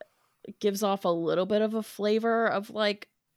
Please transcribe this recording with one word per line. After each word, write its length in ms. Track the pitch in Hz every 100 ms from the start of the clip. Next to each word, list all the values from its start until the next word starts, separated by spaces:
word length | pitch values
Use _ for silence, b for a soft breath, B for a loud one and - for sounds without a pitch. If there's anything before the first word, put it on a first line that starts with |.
| - _ _ _ - -
gives 240 | 202 196
off 220 | 208 196 180
a 40 |
little 360 | 170 165 160 185
bit 160 | 208
of 120 | 220
a 100 | 220
flavor 640 | 214 - 208 220 226 226 226
of, 220 | 196 208
like, 400 | - 208 208 - _ _